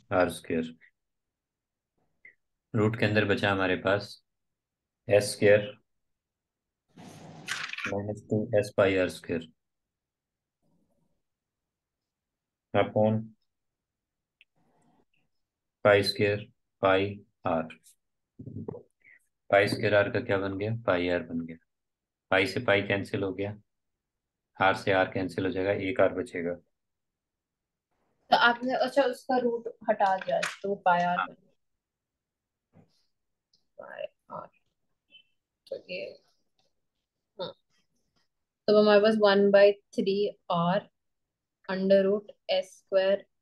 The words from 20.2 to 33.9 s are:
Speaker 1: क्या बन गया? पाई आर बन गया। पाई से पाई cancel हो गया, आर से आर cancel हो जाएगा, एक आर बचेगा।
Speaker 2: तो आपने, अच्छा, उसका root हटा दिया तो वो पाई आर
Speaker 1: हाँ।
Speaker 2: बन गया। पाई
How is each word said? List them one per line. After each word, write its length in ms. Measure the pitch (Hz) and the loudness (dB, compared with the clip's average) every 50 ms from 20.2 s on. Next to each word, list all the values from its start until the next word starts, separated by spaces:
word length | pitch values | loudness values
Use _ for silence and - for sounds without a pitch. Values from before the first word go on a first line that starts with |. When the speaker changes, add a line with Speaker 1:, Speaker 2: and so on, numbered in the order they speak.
Speaker 1:
क्या 160 | 95 - 101 98 | -4 -2 -4 -2
बन 200 | 98 98 95 95 | -4 -4 -6 -6
गया? 180 | 101 107 117 117 - - | -6 -6 -6 -4 -2 -2
पाई 200 | 92 87 87 90 | 0 0 0 0
आर 140 | 87 87 85 | -2 -2 -4
बन 220 | 82 85 82 82 | -6 -10 -10 -10
गया। 120 | 82 82 - _ _ _ _ _ _ _ _ _ _ _ _ _ - | -10 -14 -18 _ _ _ _ _ _ _ _ _ _ _ _ _ -2
पाई 140 | 95 95 98 95 | 0 0 0 0
से 120 | - - 123 | -4 -4 -2
पाई 160 | - 101 101 98 | 0 0 0 0
cancel 400 | - 101 98 95 - - 98 98 | -2 -2 -4 -4 -6 -6 -6 -6
हो 80 | 95 92 | -6 -6
गया, 220 | 95 98 101 104 - - _ _ _ _ _ _ _ _ _ _ _ _ _ _ _ _ _ _ - | -6 -8 -8 -8 -12 -18 _ _ _ _ _ _ _ _ _ _ _ _ _ _ _ _ _ _ 0
आर 180 | 98 95 95 | 2 2 0
से 160 | - - 104 | 0 0 0
आर 200 | 98 95 92 92 - | 2 2 2 0 -2
cancel 320 | 98 95 90 - - 95 | -4 -6 -6 -6 -6 -4
हो 60 | 92 | -4
जाएगा, 200 | 85 92 92 98 101 101 95 92 | -4 -2 -2 -2 -2 -2 -4 -4
एक 100 | 92 - | 0 2
आर 120 | 98 92 87 | 2 2 0
बचेगा। 400 | 90 92 90 - 90 85 85 87 87 - _ _ _ _ _ _ _ _ _ _ _ _ _ _ _ _ _ _ _ _ _ _ _ _ _ _ _ _ _ _ _ _ - | -2 -8 -8 -8 -8 -6 -6 -8 -10 -12 _ _ _ _ _ _ _ _ _ _ _ _ _ _ _ _ _ _ _ _ _ _ _ _ _ _ _ _ _ _ _ _ 2
Speaker 2:
तो 60 | - - | 2 4
आपने, 360 | - 240 240 233 247 254 262 | 4 4 2 0 -2 -4 -2
अच्छा, 280 | - - 254 - 285 254 | -2 -2 0 0 0 0
उसका 340 | 247 247 - - - 262 247 | 0 -2 -6 -6 -4 -2 -2
root 300 | 247 240 233 233 - - - - - - | 0 -2 -2 -4 -8 -10 -14 -8 -4 -4
हटा 260 | 214 - 208 196 190 185 | -2 0 0 0 0 -2
दिया 220 | 185 180 175 - 180 - - - | -2 -4 -4 -4 -4 -6 -8 -8
तो 80 | - 196 | -8 -8
वो 60 | 202 196 - | -6 -2 0
पाई 160 | 185 175 175 | 0 2 2
आर 160 | 175 175 175 185 | 2 0 -2 -4
Speaker 1:
हाँ। 100 | 185 - | -4 -6
Speaker 2:
बन 60 | 190 | -10
गया। 1500 | - _ _ _ _ _ _ _ _ _ _ _ _ _ _ _ _ _ _ _ _ _ _ _ _ _ _ _ - _ _ _ _ _ _ _ _ _ _ _ _ _ _ _ _ _ _ _ - | -18 _ _ _ _ _ _ _ _ _ _ _ _ _ _ _ _ _ _ _ _ _ _ _ _ _ _ _ -20 _ _ _ _ _ _ _ _ _ _ _ _ _ _ _ _ _ _ _ -20
पाई 260 | - - | -20 -18